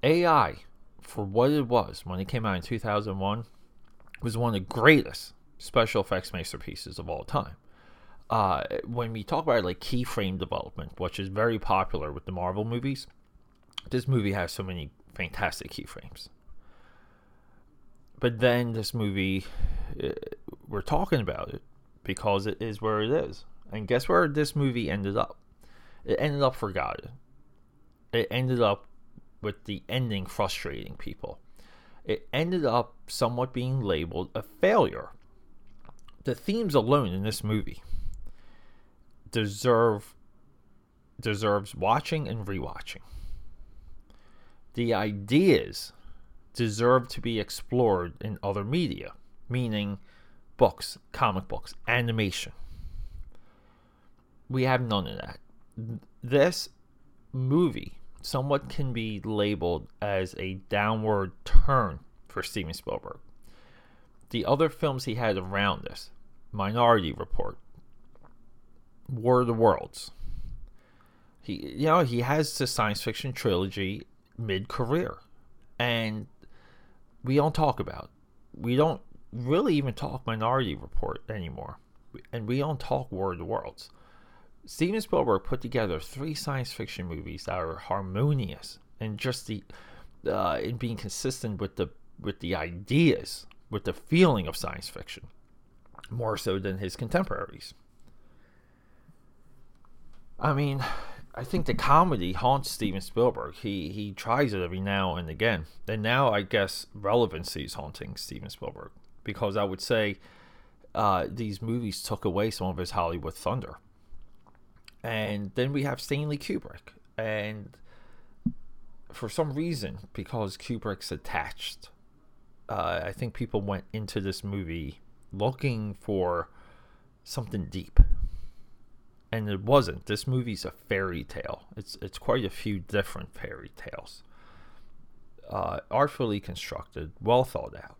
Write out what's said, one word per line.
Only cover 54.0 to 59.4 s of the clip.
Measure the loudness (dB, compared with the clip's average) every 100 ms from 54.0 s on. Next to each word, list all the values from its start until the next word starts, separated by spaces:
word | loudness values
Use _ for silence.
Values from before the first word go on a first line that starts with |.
| -20 -20 _ -20 -6
We | 0
have | 4 2
none | 2 0 -2
of | -6
that. | -10 -12 -18 -20 -18 -12 -8 -8 -12 -14
This | 2 6 6 4 -8 -12 -20 -20 -20 -20 -10
movie | -4 2 4 4 2 -10 -12 -14 -12
somewhat | -4 -2 2 0 0
can | -2 -2
be | 0 -4 -4
labeled | -2 2